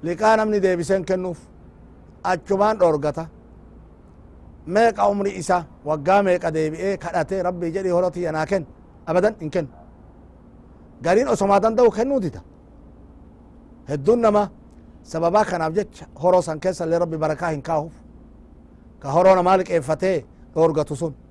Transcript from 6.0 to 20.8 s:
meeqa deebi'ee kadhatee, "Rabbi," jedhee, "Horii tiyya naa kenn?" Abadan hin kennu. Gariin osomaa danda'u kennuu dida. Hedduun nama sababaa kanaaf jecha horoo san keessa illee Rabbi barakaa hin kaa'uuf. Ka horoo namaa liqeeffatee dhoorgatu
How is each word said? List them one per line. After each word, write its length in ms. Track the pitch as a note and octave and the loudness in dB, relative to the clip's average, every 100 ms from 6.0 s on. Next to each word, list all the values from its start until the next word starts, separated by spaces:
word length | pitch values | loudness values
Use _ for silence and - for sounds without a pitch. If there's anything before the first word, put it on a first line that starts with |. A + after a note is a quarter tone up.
| C#3+ G3 | 2 4
meeqa 280 | G3+ F3+ E3+ | 4 2 0
deebi'ee 440 | D#3+ D#3 D#3+ F#3+ F#3+ | -2 -4 -2 -4 -4
kadhatee, 460 | E3+ E3+ D3+ F#3+ | -4 -4 -4 -2
"Rabbi," 280 | F3 F3+ E3+ | -4 -4 -6
jedhee, 200 | E3+ F#3+ | -4 0
"Horii 200 | F3 F3+ | 0 0
tiyya 200 | E3+ F3 | -2 -6
naa 140 | D#3 D#3 | -4 -2
kenn?" 200 | G3 D#3+ - - - - | -4 -4 -18 -20 -20 -2
Abadan 280 | E3+ G#3 G#3+ | 2 2 -2
hin 100 | D#3 | -6
kennu. 200 | F#3 C#3+ - - - - - - - - - - - - - | -6 -6 -14 -20 -20 -20 -20 -20 -20 -20 -20 -20 -20 -20 -8
Gariin 240 | E3 G3 C4+ | 0 2 2
osomaa 340 | A#3 G3 G3+ | 0 2 2
danda'u 300 | A3 A3+ A#3+ | 2 4 2
kennuu 300 | G#3 B3 C#4 | 2 -2 -2
dida. 200 | F3+ G2 - - - - - - - - - - - - - - - | -4 -8 -18 -20 -20 -20 -20 -20 -20 -20 -20 -20 -20 -20 -20 -20 -8
Hedduun 320 | C#3+ C#3 A#3+ | -4 0 2
nama 280 | A3+ G#3 G3+ - - - - - | 4 2 0 -8 -20 -20 -20 -20
sababaa 420 | - E3 E3+ G3+ G#3+ | -10 -2 0 2 0
kanaaf 280 | F3 D#3+ E3 | -2 -2 -2
jecha 300 | G3+ - - C3 | -6 -12 -20 -2
horoo 200 | E3+ F3+ | 2 2
san 180 | E3 D#3 | 2 -4
keessa 260 | F#3 F3 E3 | -4 -4 -2
illee 140 | E3+ | 0
Rabbi 180 | E3+ D#3+ | 0 -2
barakaa 320 | D#3 D3+ F3 | -4 -2 -4
hin 120 | D#3 | -6
kaa'uuf. 320 | C#3 D#3+ D#3+ - - - - - - - - - - - | -4 -4 -4 -14 -20 -20 -20 -20 -20 -20 -20 -20 -20 -16
Ka 120 | C#3 | -2
horoo 240 | D3+ F#3 F#3 | 4 6 6
namaa 220 | F3+ F#3+ | 4 2
liqeeffatee 680 | F#3 E3+ C#3 D#3 F#3 F3 - - - - | 2 -2 -2 -2 0 -2 -6 -20 -10 0
dhoorgatu 400 | E3 D3+ | 2 2